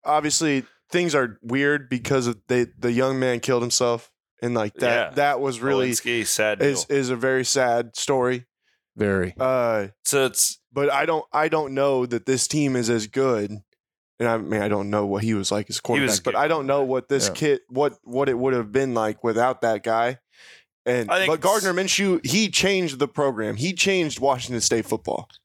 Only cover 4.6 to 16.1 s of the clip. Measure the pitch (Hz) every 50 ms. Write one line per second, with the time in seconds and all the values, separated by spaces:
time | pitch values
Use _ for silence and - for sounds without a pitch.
4.6 | 107 107 - - 120 120 117 117 110 85 131 135 143 143 143 127 139 139 127 113
5.6 | 117 135 139 131 127 127 120 110 - 120 120 117 107 - - - 110 107 107 98
6.6 | - 143 139 127 - - 147 139 135 123 127 117 117 135 131 131 127 - - 135
7.6 | 131 123 117 120 120 117 _ - - - 143 131 123 123 127 123 123 _ _ _
8.6 | _ _ _ _ _ _ _ - 107 101 98 95 90 92 90 - 131 131 131 127
9.6 | 120 117 113 107 101 98 - _ _ - - 139 135 127 - - - - - -
10.6 | _ _ _ 139 143 147 139 139 147 160 165 156 - _ - 147 156 160 160 156
11.6 | 151 139 135 135 139 139 139 127 123 123 120 113 - - 135 123 - - - 156
12.6 | 147 139 131 123 117 110 120 113 107 107 - 131 135 135 123 107 104 101 107 104
13.6 | - _ _ _ _ _ _ _ _ _ _ _ 113 120 113 113 104 - 104 107
14.6 | 101 104 104 104 98 101 104 107 104 101 98 101 107 113 110 101 98 - 107 104
15.6 | 104 - - - - - 120 143 139 123